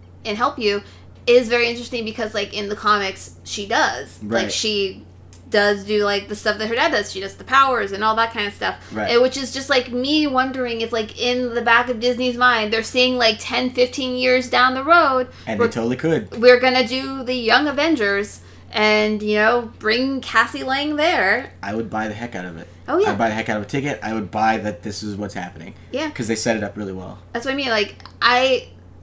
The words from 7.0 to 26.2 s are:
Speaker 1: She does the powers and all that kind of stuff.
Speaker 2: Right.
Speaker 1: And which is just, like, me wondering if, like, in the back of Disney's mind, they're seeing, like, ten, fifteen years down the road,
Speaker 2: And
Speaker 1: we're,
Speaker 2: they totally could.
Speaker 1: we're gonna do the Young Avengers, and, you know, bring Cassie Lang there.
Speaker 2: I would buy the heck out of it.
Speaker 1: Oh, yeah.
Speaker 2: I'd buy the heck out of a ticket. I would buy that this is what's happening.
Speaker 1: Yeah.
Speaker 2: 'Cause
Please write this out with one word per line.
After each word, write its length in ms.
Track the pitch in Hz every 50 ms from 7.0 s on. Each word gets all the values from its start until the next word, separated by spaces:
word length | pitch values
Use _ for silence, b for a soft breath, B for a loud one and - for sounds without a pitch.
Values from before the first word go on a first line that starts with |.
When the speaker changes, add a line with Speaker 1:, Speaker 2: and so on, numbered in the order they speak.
| 202 -
Speaker 1:
She 80 | - 190
does 140 | 190 190 -
the 80 | - -
powers 480 | - 254 269 269 269 254 233 208 196
and 120 | 196 196 214
all 120 | 220 220
that 160 | 226 226 226 226
kind 120 | 226 202 202
of 60 | 202
stuff. 220 | - - 190 - - B B
Speaker 2:
Right. 180 | - 214 214 -
Speaker 1:
And 100 | 240 233 254
which 120 | 262 262
is 160 | 277 277 247
just, 160 | - 269 262 -
like, 220 | 285 254 240 247
me 360 | 233 247 254 277 302 311 302 294
wondering 540 | 254 254 262 269 262 269 254 240 233 226
if, 100 | 226 220
like, 280 | 240 226 220 208 - -
in 340 | - 247 247 247 254 240 233
the 60 | 240
back 280 | 226 233 226 233 240 247
of 100 | 247 220
Disney's 380 | 233 247 254 220 254 254 240 240
mind, 340 | 247 247 240 226 214 208 220
they're 100 | 226 220
seeing, 340 | - - 254 254 254 254 247
like, 200 | 240 220 220 214
ten, 320 | - - 254 254 254 247
fifteen 440 | 247 - 247 247 - - 262 254 254
years 320 | 254 254 254 254 254 247 247
down 260 | - 247 247 262 262
the 80 | 262 262
road, 440 | 294 339 349 330 277 262 262 254 254 B B B -
Speaker 2:
And 120 | 220 -
Speaker 1:
we're, 60 | 240 226
Speaker 2:
they 60 | -
totally 220 | - - - 131
could. 440 | 127 - 160 165 147 - - - -
Speaker 1:
we're 200 | 220 247 247 247
gonna 280 | 254 254 254 254 254 214
do 360 | 254 262 269 269 269 269 262
the 100 | 233 254
Young 340 | 254 233 220 226 247 294 294
Avengers, 720 | 277 254 294 330 330 254 208 202 202 196 208 208 - - B B B B B B
and, 500 | - 226 214 214 214 214 214 214 214 208 214
you 140 | 208 208 214
know, 340 | 214 220 240 240 233 226 - -
bring 420 | - 214 220 240 262 269 269 262
Cassie 420 | - - - 226 233 247 - 294 269
Lang 320 | 262 262 277 294 302 302 294
there. 540 | 302 330 359 277 190 190 202 247 262 - - - -
Speaker 2:
I 100 | 101 104
would 160 | 113 117 110
buy 180 | - 110 110 107
the 60 | 101
heck 200 | 104 120 117 -
out 100 | 95 90
of 120 | 90 85 82
it. 100 | 87 - - - - -
Speaker 1:
Oh, 120 | 269 349
yeah. 120 | 403 427
Speaker 2:
I'd 60 | - -
buy 120 | 113 113
the 60 | 107
heck 140 | 110 110 120
out 80 | 113 107
of 60 | 104
a 40 | 98
ticket. 320 | - 139 131 147 127 - -
I 100 | 107 110
would 160 | 110 101 92
buy 280 | - 107 110 110 110 107
that 260 | 98 107 101 - -
this 180 | 110 98 -
is 140 | 107 107 104
what's 180 | 98 104 101 -
happening. 400 | 98 90 87 - - 82 95 - - - -
Speaker 1:
Yeah. 200 | - 254 311 302
Speaker 2:
'Cause 160 | 294 -